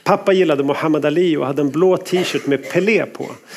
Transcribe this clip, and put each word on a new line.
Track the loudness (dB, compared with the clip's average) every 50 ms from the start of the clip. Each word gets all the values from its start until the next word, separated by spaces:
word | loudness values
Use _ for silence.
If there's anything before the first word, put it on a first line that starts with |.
| 0
pappa | 0 0 2 2 0 2
gillade | 2 2 2 2 0 0
Muhammad | -2 -2 -2 0 0 0 0 0
Ali | 0 0 2 2 0 0 0
och | -2
hade | -4 -2 -2
en | -2 -2
blå | 0 2 2 2 2 0
t-shirt | -2 -2 -2 -2 -2 -2 -4 -4 -2
med | -2 -2 -2 -2 -2
Pelé | -2 2 4 4 4 2 0
på. | -2 -8 -12 -12 -12 -12 -16 -18 -20 -20